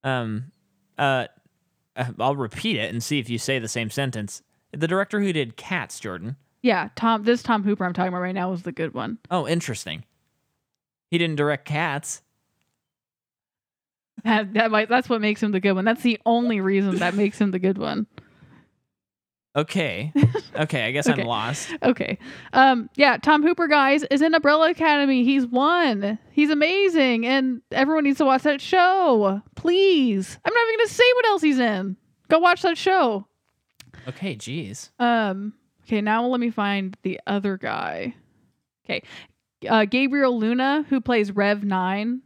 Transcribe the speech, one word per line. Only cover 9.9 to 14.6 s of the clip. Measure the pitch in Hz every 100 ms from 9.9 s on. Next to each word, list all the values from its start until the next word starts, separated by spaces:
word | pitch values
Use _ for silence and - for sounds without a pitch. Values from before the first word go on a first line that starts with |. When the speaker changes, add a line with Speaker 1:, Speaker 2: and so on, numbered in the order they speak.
| 80 - _ _ _ _ _ _ _ _ _ _
Speaker 1:
He | 170
didn't | 170 147
direct | 147 139 -
Cats. | 151 165 143 - - _ _ _ _ _ _ _ _ _ _ _ _ _ _ _ _ _ _ _ -
Speaker 2:
That, | 226 214 202
that | 214